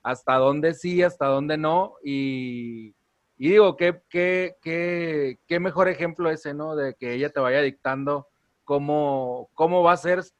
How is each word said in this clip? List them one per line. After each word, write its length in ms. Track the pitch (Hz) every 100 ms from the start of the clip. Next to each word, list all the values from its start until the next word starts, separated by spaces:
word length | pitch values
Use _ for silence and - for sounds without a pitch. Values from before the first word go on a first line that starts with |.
hasta 320 | 123 127 - 131
dónde 380 | 131 147 160
sí, 280 | 156 180 175
hasta 240 | 175 175 139
dónde 300 | 135 147 156
no, 360 | 156 170 196 -
y, 920 | 143 139 135 131 127 120 120 113 107 _ _ _ _ -
y 100 | 139
digo, 260 | 208 196 185
qué, 260 | 175 175 _
qué, 460 | 175 180 185 180 180
qué, 760 | 160 170 175 175 165 151 139 127 -
qué 120 | 170
mejor 280 | 180 165 185
ejemplo 400 | 170 170 160 170
ese, 240 | 156 151
¿no? 220 | 147 156 151
De 180 | 139
que 200 | - 123
ella 160 | 123 147
te 100 | 147
vaya 220 | 127 135
dictando 680 | 143 135 131 135 139 143 - _ _ _
cómo, 840 | - 143 143 151 143 135 127 123 117
cómo 280 | - 165 180
va 100 | 170
a 40 | 175
ser 240 | 170 180 180